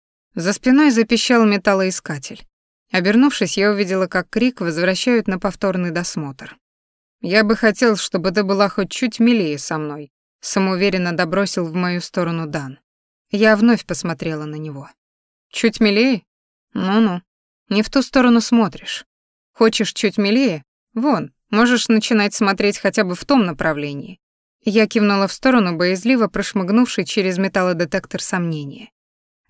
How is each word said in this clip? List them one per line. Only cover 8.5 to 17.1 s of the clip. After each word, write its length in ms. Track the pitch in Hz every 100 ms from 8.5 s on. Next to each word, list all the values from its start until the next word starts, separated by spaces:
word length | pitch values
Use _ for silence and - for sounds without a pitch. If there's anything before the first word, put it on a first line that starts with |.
| 196 202
хоть 240 | - 185
чуть 280 | - 247 -
милее 380 | 233 240 160 143
со 200 | - 156
мной», 340 | 151 151 143 _ _ _
самоуверенно 720 | - 196 190 180 202 185 175
добросил 520 | 165 175 185 196 - 165
в 80 |
мою 280 | 170 180 175
сторону 440 | - - 170 165 156
Дан. 340 | 151 135 135 _ _ _ _ _
Я 240 | 202 220 214
вновь 300 | 233 226 -
посмотрела 580 | 175 170 165 165 156
на 120 | 151 151
него. 340 | 156 139 - _ _ _ _ _ _
«Чуть 300 | - 226 -
милее? 440 | 214 202 254 214 - _ _ _ _
Ну-ну. 480 | - 185 208 220